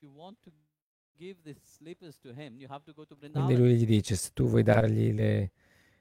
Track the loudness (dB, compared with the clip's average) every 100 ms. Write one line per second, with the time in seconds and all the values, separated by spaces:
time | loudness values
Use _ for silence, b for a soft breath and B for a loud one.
0 | -20 -20 -20 -20 -20 _ _ _ _ _
1 | _ _ -20 -18 -20 -20 _ _ -20 -20
2 | -20 -20 -18 -16 -16 -18 -18 -18 -18 -20
3 | -20 -20 -8 -2 0 4 4 4 2 2
4 | 0 -6 -6 -2 0 2 4 4 2 2
5 | 0 0 0 0 -2 _ b b b b